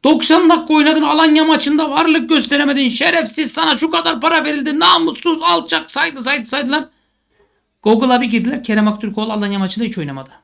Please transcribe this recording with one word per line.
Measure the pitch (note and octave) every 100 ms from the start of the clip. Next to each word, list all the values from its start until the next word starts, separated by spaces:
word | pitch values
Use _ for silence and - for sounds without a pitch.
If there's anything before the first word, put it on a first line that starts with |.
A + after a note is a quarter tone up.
Doksan | C#4 C#4+ - D#4+ E4+
dakika | E4 E4
oynadın, | D#4 D4 D#4+
Alanya | D4 D4+ D#4+ D4+
maçında | D#4+ D#4 C#4+ D4+ D#4
varlık | C#4 E4 D#4 A#3+
gösteremedin. | D#4 - C#4+ C#4+ B3+ B3
Şerefsiz, | A#3 D#4+ E4 A3+ - C#4+
sana | - D#4+ C4
şu | D#4+
kadar | E4 E4 C#4+
para | D4+ E4 D4+
verildi. | D4 C#4 D4
Namussuz, | F4 E4+ E4 C4 F4 -
alçak," | E3 E4 - D#4 D#4+
saydı, | C4+ E4 C4+
saydı, | B3 C#4+ A3+
saydılar. | C4 C4 D4 D#4+ _ _ _ _ _ _ _ _ _
Google'a | G#3+ A3 B3+ B3
bir | B3
girdiler. | A3+ A3+ C#4+
Kerem | - G#3+ G#3
Aktürkoğlu | G#3 G#3+ G#3 A3
Alanya | G#3+ G#3 G3+
maçında | F#3+ G3+ A3+
hiç | G#3+
oynamadı. | D3 C3+ C3+ _